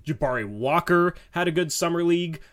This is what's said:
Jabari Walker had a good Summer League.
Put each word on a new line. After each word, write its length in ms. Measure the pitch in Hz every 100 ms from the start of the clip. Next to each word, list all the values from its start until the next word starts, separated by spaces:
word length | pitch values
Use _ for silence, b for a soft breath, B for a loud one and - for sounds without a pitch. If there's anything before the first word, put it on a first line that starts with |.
| -
Jabari 380 | 156 139 127
Walker 680 | 104 104 127 160 - 175 175 B B
had 160 | - 175
a 40 |
good 200 | 165 170
Summer 300 | - 170 170
League. 380 | 170 175 175 160 b